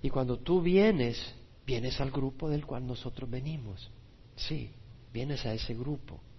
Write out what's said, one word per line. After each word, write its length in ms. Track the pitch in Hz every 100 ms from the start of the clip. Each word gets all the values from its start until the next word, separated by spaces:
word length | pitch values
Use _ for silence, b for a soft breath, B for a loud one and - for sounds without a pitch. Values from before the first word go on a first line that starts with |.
Y 80 | -
cuando 280 | 135 127 117
tú 240 | 127 180
vienes, 560 | 170 185 214 180 120 113 - - - - -
vienes 340 | 123 131 -
al 100 | 135
grupo 380 | 143 135 131 160
del 160 | 147 147
cual 200 | 131 127
nosotros 440 | 123 131 123 127
venimos, 600 | 127 139 156 110 95 - - - - - -
sí, 360 | - - 120 - - - -
vienes 320 | 117 135 135 123
a 80 |
ese 200 | 113 -
grupo 460 | 113 127 147 - - -